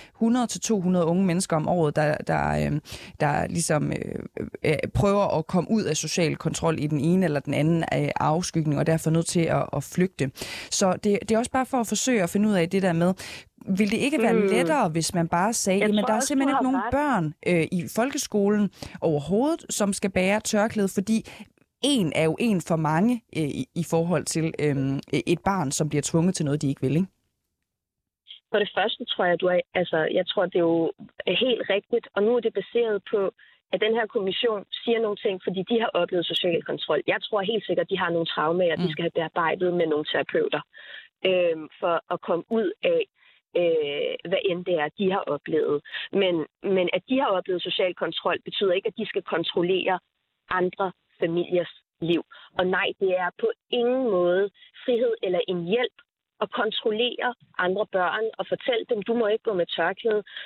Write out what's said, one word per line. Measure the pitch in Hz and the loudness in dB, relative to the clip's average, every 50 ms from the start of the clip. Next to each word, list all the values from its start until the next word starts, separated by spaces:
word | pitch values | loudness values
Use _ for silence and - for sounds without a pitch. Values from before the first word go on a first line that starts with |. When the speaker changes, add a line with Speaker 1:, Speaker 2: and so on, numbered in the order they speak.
| - - _ | -20 -20 _
Speaker 1:
hundrede | - 226 226 240 254 240 | 0 2 2 2 2 0
til | 220 - 180 | -2 -4 -6
to | - - 226 202 | -2 0 0 0
hundrede | 170 180 185 180 165 | 2 2 2 4 4
unge | 160 170 185 196 | 4 4 2 2
mennesker | 185 165 180 185 - 170 | 2 2 0 0 0 0
om | 156 151 | 0 0
året, | 143 175 180 160 151 151 | 0 2 2 2 2 2
der, | 156 151 147 151 | 2 0 0 0
der, | - - - 160 151 147 147 151 151 151 | -2 -2 -2 -2 0 0 0 0 0 0
øh, | 143 147 151 - - - - - - - - | 0 0 -2 -4 -8 -14 -16 -16 -18 -4 -2
der | 156 143 147 165 85 | 0 0 0 0 -2
ligesom, | - - 170 156 - 160 147 147 - | -2 -2 -2 0 0 0 0 0 -2
øh, | - - - - - - - - - - - - - - - | -4 -4 -6 -6 -8 -8 -10 -10 -10 -10 -10 -10 -8 -4 -2
øh, | - 156 - - - - | -2 0 0 -2 -2 0
prøver | - 208 202 202 202 196 156 - | 2 2 2 2 2 0 0 0
at | 156 160 | -2 -2
komme | - - 180 156 - | 0 0 0 0 2
ud | 226 214 185 | 0 0 0
af | - 156 | 0 -2
social | - - 156 - 190 170 151 139 | -4 -4 -2 0 0 0 0 0
kontrol | - - 156 151 - 165 165 160 - | -2 -4 -4 -4 0 0 0 0 0
i | 143 | 0
den | 151 151 143 | 0 0 2
ene | 117 165 180 190 190 | 2 4 4 4 4
eller | 160 147 143 | 2 0 -2
den | - 147 135 | -2 -2 0
anden, | 131 147 160 170 165 | 2 2 2 2 2
øh, | 160 - - 143 147 139 - | 0 -2 -2 -2 -2 -2 0
afskygning, | - - 143 156 175 180 - - 165 156 156 143 139 | 0 0 2 2 0 -2 -2 -2 0 0 0 0 0
og | 143 | 2
derfor | 165 160 160 - 160 | 2 0 2 2 2
nødt | 160 165 165 | 2 2 0
til | - - 175 165 | 0 0 0 2
at, | 156 - 143 - - - | 2 2 0 0 -2 -4
at | 143 - - - | -6 -6 -4 -2
flygte. | - 180 185 - - 135 131 - - - - - - - - | 0 0 0 0 -2 -4 -4 -4 -8 -12 -12 -12 -12 -10 -6
Så | - - 202 185 180 - - | -2 0 2 2 2 0 0
det, | 208 202 - | 0 0 0
det | - - | 0 0
er | 220 | 0
også | 220 254 - | 0 0 0
bare | - 262 262 | -2 -2 -2
for | - - | 0 0
at | 254 226 | -2 0
forsøge | - 220 - - 262 247 214 175 | 0 -2 -2 0 2 2 2 2
at | 175 | 2
finde | - 202 208 214 | 2 2 2 4
ud | 208 | 4
af | 180 165 170 | 2 2 2
det | 190 196 | 2 2
der | 190 185 165 | 2 2 4
med, | 165 170 180 190 - - - - - - - _ _ - - 190 | 4 4 2 2 0 -6 -12 -16 -16 -18 -20 _ _ -4 -2 0
vil | 185 214 196 | 2 2 2
det | - | 2
ikke | - - 285 302 262 | 0 0 0 2 2
være | 226 226 226 | 2 4 4
Speaker 2:
Mm. | 220 202 | 4 4
Speaker 1:
lettere, | 190 190 - 175 165 311 277 220 170 | 4 2 2 2 2 2 2 2 2
hvis | 156 165 156 - - | 0 -2 -2 0 0
man | 175 165 | 0 0
bare | 165 - 170 185 220 233 | 2 2 2 2 0 0
sagde, | - - 202 185 185 | 0 0 0 2 2
Speaker 2:
Jeg | 208 | 2
Speaker 1:
"Jamen, | 208 208 214 | 2 2 2
Speaker 2:
tror | 202 | 2
Speaker 1:
der | - 220 | 2 0
er | |
Speaker 2:
også, | 226 - | 0 0
Speaker 1:
simpelthen | - 294 269 269 277 285 | 0 0 2 2 2 2
Speaker 2:
du | 262 | 2
Speaker 1:
ikke | 262 | 2
Speaker 2:
har | 254 | 2
Speaker 1:
nogen | 269 190 202 | 0 0 0
Speaker 2:
ret. | 240 | 0
Speaker 1:
børn, | 254 277 302 294 254 190 160 151 - - - | 0 0 2 2 2 2 0 -2 -4 -4 -2
øh, | - 180 170 156 - | 0 2 2 2 0
i | - 175 160 - - | -2 -4 -4 -2 -2
folkeskolen | 220 233 285 285 277 - - - 208 202 202 214 208 208 185 - - - - - - | 0 0 0 -2 -4 -6 -2 0 0 2 2 2 2 2 0 -2 -8 -16 -16 -8 -4
overhovedet, | - 165 151 147 139 151 196 214 269 302 339 339 - - - | -2 -2 0 -2 -2 0 0 2 2 2 0 -2 -4 -6 -4
som | - 214 202 196 | -2 0 0 0
skal | - - 196 | -2 -4 -2
bære | - 185 185 190 202 214 | 0 0 2 2 0 0
tørklæde," | - - - 208 202 226 - 208 196 190 - | 0 0 0 2 0 0 0 0 -2 0 0
fordi | 208 190 - 226 214 - - - - - - _ _ _ _ _ _ | -2 -2 0 -2 -2 -2 -6 -14 -20 -20 -20 _ _ _ _ _ _
en | - 277 285 240 185 151 - | 0 2 2 2 2 2 2
er | - 160 | 2 2
jo | 160 156 - | 2 2 2
en | 240 233 208 170 | 2 2 2 0
for | - - 170 | 0 0 0
mange, | 160 156 147 156 165 202 240 247 226 - _ - | 0 2 2 2 4 4 2 2 0 -4 _ -4
øh, | - 156 | -2 -2
i, | 139 - - 131 - _ | -2 -2 -6 -6 -6 _
i | 175 165 - | -6 -2 0
forhold | 170 165 165 170 180 147 - | 0 0 2 2 0 0 0
til, | - - 165 156 160 - - | -2 -2 0 -2 -2 -2 0
øhm, | 147 147 139 139 135 135 135 139 - - - 151 - | 0 0 0 0 0 0 -2 -4 -4 -2 -2 -2 0
et | - 175 156 - | 0 0 0 0
barn, | 190 196 185 151 135 | 0 0 0 -2 -2
som | - - 160 147 | -2 -2 -2 0
bliver | 151 147 | 0 -2
tvunget | 139 - - 165 165 185 180 | -2 0 2 2 2 2 2
til | - 165 | 0 0
noget, | 139 143 151 | -2 0 0
de | - 135 | 0 -2
ikke | 139 - | -2 0
vil, | - 127 135 | 0 0 2
ikke? | 160 190 - _ _ _ _ _ _ _ _ _ _ _ _ _ _ _ _ _ _ _ _ _ _ _ - - - _ _ | 0 0 -2 _ _ _ _ _ _ _ _ _ _ _ _ _ _ _ _ _ _ _ _ _ _ _ -20 -20 -20 _ _
Speaker 2:
For | - 208 | 0 0
det | 202 196 - | 0 0 0
første | 190 185 233 - - 247 | -2 -2 -2 -2 -6 -8
tror | - - - 196 | -6 -2 0 2
jeg, | 180 175 170 | 2 2 2
du | 190 | 2
er, | 180 180 175 - - - | 2 2 2 0 0 -2
altså, | 185 175 - - 160 156 - - 185 | -2 -2 0 0 0 0 2 0 0
jeg | 175 | -2
tror, | - - 214 180 | 0 0 0 0
det | 180 - | 0 2
er | 180 170 165 165 | 2 2 2 2
jo | 165 165 - - - - - _ - - | 2 0 0 -2 -6 -14 -18 _ -6 -4
helt | - 180 175 233 262 233 196 190 - 196 | -2 0 0 0 0 0 -2 0 -2 -2
rigtigt, | 202 - _ 240 226 - - - | -2 0 _ -2 -2 -2 -4 -2
og | 202 208 | 0 2
nu | 220 247 | 2 2
er | 240 | 2
det | 226 226 - | 0 0 -2
baseret | 202 190 - - 233 233 220 208 196 - - | -4 -6 -2 -2 0 0 0 -2 -4 -4 -2
på, | - 208 196 - - _ - - _ _ _ _ - | -2 0 0 -2 -4 _ -16 -20 _ _ _ _ -2
at | 185 | 0
den | 214 220 220 | 2 2 2
her | 233 226 - - | 0 -2 -2 -2
kommission | 233 190 190 185 - - 233 214 196 - - - - - | -2 -2 -2 -2 0 0 0 -2 -2 -6 -10 -12 -6 -2
siger | 240 233 226 | 0 0 2
nogle | 233 208 208 - - | 0 -2 -2 -2 -2
ting, | 220 190 185 - | -2 -4 -2 -4
fordi | - 180 190 185 - | -4 -4 -4 -2 0
de | 240 226 | 0 2
har | 226 - - | 2 2 2
oplevet | 170 175 175 190 180 165 | 0 0 2 0 -2 -2
social | - 165 - - 180 165 156 - | -2 -2 0 0 0 0 0 -2
kontrol. | - 151 147 - - 156 147 - | -4 -6 -6 -2 0 0 0 2
Jeg | - 185 214 | 0 -2 -2
tror | - - 226 202 | -2 -2 -2 0
helt | 190 196 233 208 - | 0 0 -2 -2 -2
sikkert, | - 175 175 170 - | -2 -2 -2 0 0
de | 196 | -2
har | 180 190 170 | -2 0 0
nogle | 170 170 165 - - | 0 0 -2 -2 -2
traumer, | - 156 156 170 185 180 170 156 | 0 0 2 2 2 2 2 2
de | 151 175 | 0 0
Speaker 1:
Mm. | 165 | -2
Speaker 2:
skal | 151 165 170 | -2 -2 -4
have | 165 - 170 | -2 -2 -2
bearbejdet | 160 156 - 175 165 160 160 190 185 180 175 | -2 -2 -2 0 0 0 0 0 0 0 2
med | 175 165 | 2 2
nogle | 160 151 151 151 - | 2 0 0 -2 -2
terapeuter, | - 151 135 - - 165 156 - - 151 - _ _ - - - - - - - _ _ - | -2 -2 -2 0 0 0 0 0 -2 -4 -6 _ _ -20 -20 -20 -20 -20 -20 -20 _ _ 0
øhm, | 190 185 180 175 170 165 156 156 143 - - | 0 2 2 2 0 0 -2 -6 -12 -8 -4
for | - 180 170 156 - - 175 | -2 0 0 -2 -2 -4 -6
at | 170 | -6
komme | - - 180 170 - - | -2 -2 -2 -2 -2 -2
ud | 233 226 214 185 415 - - | 0 0 0 0 -2 -2 0
af, | 185 170 165 - - _ _ _ - _ _ _ _ - 175 | 2 2 2 0 -2 _ _ _ -20 _ _ _ _ 0 2
øh, | 175 170 160 160 147 143 143 147 - 65 - - - 170 | 2 2 2 2 0 -2 -2 -4 -4 -4 -6 -8 -4 -2
hvad | 190 - - 196 | -2 0 0 0
end | 170 180 180 | -2 -2 -2
det | 185 175 156 147 | 0 0 0 0
er, | 156 - - | -2 -2 0
de | 208 180 | 0 0
har | 190 196 - - 147 | 0 0 0 -2 -4
oplevet. | 143 - - 160 156 - - 147 147 - - - - - - - 196 | -4 -2 -2 0 0 2 0 0 -2 -4 -8 -10 -12 -8 -4 0 2
Men, | - 180 175 160 151 - _ _ - 202 190 | 2 2 2 0 -4 -6 _ _ -4 0 0
men | 185 180 175 - | 0 2 0 -2
at | 180 - - | -4 -2 0
de | 254 262 | 0 0
har | 277 240 196 | 2 2 0
oplevet | 180 - - 185 175 - | 0 -2 -2 -4 -4 -4
social | 185 - - 196 185 170 | -4 -2 0 0 -2 -2
kontrol, | - 180 165 165 - - 190 165 131 - | -4 -4 -4 -4 -4 -2 -2 -2 -2 -4
betyder | 190 - - 208 190 175 | -8 -4 -2 0 2 2
ikke, | 196 - | 2 0
at | 214 - | -2 -4
de | - 208 | -4 -6
skal | - - 202 | -6 -6 -6
kontrollere | - - 202 165 165 - - 196 175 175 190 185 - 190 185 180 - _ _ _ _ _ _ _ _ - | -4 -2 -4 -4 -4 -2 -2 0 0 0 0 0 0 -2 -2 -2 -4 _ _ _ _ _ _ _ _ -6
andre | 185 185 180 180 - - 196 180 - _ _ _ _ - | -2 -2 -2 -2 -2 -2 -4 -4 -6 _ _ _ _ -4
familiers | 190 165 165 175 - - 180 175 165 - - _ _ _ _ _ | -2 -2 0 -2 -2 0 0 -2 -2 -2 -8 _ _ _ _ _
liv. | 170 160 170 160 - _ - - - - _ | -2 0 0 0 -2 _ -14 -20 -20 -8 _
Og | - 180 | -2 -2
nej, | 185 190 185 196 - - - | 0 0 0 -2 -4 -2 -2
det | 202 190 185 | 0 0 0
er | 185 180 175 - - | 0 -2 -4 -4 -2
på | 226 226 - - _ _ | -4 -4 -4 -6 _ _
ingen | 240 247 233 240 254 262 262 233 | -2 -2 0 0 0 0 0 0
måde | 190 180 175 175 180 190 202 196 - _ - - _ - - | 2 2 2 2 2 2 0 -2 -4 _ -20 -20 _ -8 -2
frihed | - 240 220 254 233 226 - - | -2 0 0 0 0 -2 -2 -2
eller | 190 180 175 - | -2 -2 -2 -2
en | - 185 175 170 | -2 -4 -4 -2
hjælp | 170 208 240 247 - - - _ _ _ _ _ _ _ - | -2 -2 -2 -2 -4 -6 -12 _ _ _ _ _ _ _ -6
at | 220 196 | -6 -4
kontrollere | - 247 226 220 202 - - 226 214 214 240 240 - - - 247 240 - _ _ _ | -2 -2 -2 -2 -2 -2 -2 -2 0 0 0 -2 -2 -4 -4 -4 -4 -6 _ _ _
andre | - 185 180 185 202 214 - | -2 -2 0 0 -2 -2 -2
børn | - 185 180 175 - 214 226 220 - | 0 0 0 0 0 -2 -4 -4 -6
og | - 190 - | -8 -6 -6
fortælle | 185 - - - 240 226 226 - | -6 -4 -2 -2 -2 -2 -2 -2
dem, | 247 208 | -4 -2
"Du | 185 - 226 | -2 -2 0
må | 240 226 | 0 2
ikke | 202 214 - - | 0 0 0 -2
gå | 233 202 | -2 -2
med | 180 170 | -2 -2
tørklæde," | - - - 165 175 196 - - 226 214 208 196 - - - - | -2 -2 -2 -2 -2 -2 -2 -2 0 0 0 -2 -6 -12 -18 -18